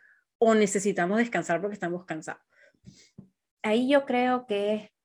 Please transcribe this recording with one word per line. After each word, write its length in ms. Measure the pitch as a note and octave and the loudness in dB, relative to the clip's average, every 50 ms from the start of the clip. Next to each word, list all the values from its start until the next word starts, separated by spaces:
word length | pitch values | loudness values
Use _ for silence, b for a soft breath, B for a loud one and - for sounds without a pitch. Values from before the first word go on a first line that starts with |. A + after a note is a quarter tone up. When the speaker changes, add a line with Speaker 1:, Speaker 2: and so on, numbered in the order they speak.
| b b b b b b _ - | b b b b b b _ 2
Speaker 1:
o 180 | A#3 A3 A3 | 4 4 6
necesitamos 640 | G#3+ G#3 F#3+ - G3+ F#3 G#3 F#3 F#3 F3 F3+ G#3 A3+ | 6 4 2 0 0 -2 -2 0 0 0 0 0 0
descansar 420 | A#3+ A#3 - F3 E3 - E3+ E3 | 0 0 -2 -4 -2 -2 -2 -2
porque 140 | F#3+ G3+ G#3 | -2 -6 -8
estamos 300 | - F#3 E3+ F3 F#3 F3+ | -6 -8 -6 -6 -8 -8
cansados. 380 | - D#3+ D#3 - - - - _ _ _ _ _ _ _ _ _ b b b b b b - - _ _ _ _ _ _ _ | -10 -12 -10 -12 -14 -14 -16 _ _ _ _ _ _ _ _ _ b b b b b b -20 -20 _ _ _ _ _ _ _
Speaker 2:
Ahí 260 | - G#3+ G#3+ A#3+ B3+ C4 | -2 0 0 0 2 4
yo 160 | C#4+ C#4 C#4 | 2 2 2
creo 380 | C#4 B3 B3 B3 B3+ B3+ B3 B3+ | 2 0 0 0 0 0 -2 -2
que 280 | - G3+ G3+ G3+ G#3 G#3+ | -4 -4 -2 -2 -2 -2
es 160 | G#3+ G3 - _ _ | -4 -6 -10 _ _